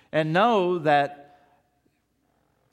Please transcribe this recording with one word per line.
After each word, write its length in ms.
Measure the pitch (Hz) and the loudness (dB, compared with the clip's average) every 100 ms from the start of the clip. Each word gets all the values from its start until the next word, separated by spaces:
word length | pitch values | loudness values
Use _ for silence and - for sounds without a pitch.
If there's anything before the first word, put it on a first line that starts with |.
| _ | _
and 200 | 156 156 | -4 -2
know 460 | 170 233 214 180 180 | 0 2 2 0 -2
that 380 | 151 143 143 - - _ _ _ _ _ _ _ _ _ _ _ _ _ _ | 0 0 0 -8 -20 _ _ _ _ _ _ _ _ _ _ _ _ _ _